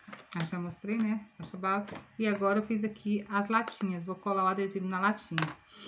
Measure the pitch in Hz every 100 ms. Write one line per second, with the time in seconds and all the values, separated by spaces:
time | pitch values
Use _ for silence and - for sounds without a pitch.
0 | - - - 175 165 180 175 170 202 226
1 | 220 214 - - - 180 190 196 202 -
2 | - - 220 196 196 208 214 220 214 -
3 | 208 208 - 202 202 226 233 - 196 175
4 | 175 185 202 196 185 190 196 196 185 185
5 | 202 208 - 160 160 - - -